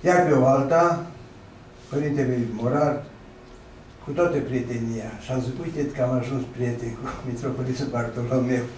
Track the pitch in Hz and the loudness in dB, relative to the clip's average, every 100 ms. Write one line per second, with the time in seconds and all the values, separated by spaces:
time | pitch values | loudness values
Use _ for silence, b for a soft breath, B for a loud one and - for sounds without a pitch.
0 | 165 180 156 139 127 139 139 165 170 170 | 4 4 6 6 6 4 4 4 4 2
1 | - - - - - - - - - 143 | -4 -14 -18 -20 -20 -20 -20 -20 -6 -2
2 | 147 143 127 123 113 107 120 143 147 - | 0 0 2 2 0 -2 0 2 2 0
3 | - - - - - - - - - - | -8 -18 -20 -20 -20 -20 -20 -20 -20 -16
4 | - 139 175 147 123 127 120 117 117 113 | -6 0 2 2 0 -2 -2 -4 -4 -4
5 | 107 107 - 131 123 - 165 151 135 - | -8 -12 -4 -2 -2 -4 -6 -4 -4 0
6 | 127 127 123 135 117 - 123 120 117 113 | 0 0 0 -4 -6 -4 -4 -2 -6 -6
7 | 127 - 127 117 139 120 127 127 139 120 | -8 -8 -8 -6 -4 -4 -4 -2 -2 -2
8 | 117 120 120 131 120 123 120 | -4 -4 0 0 2 0 -2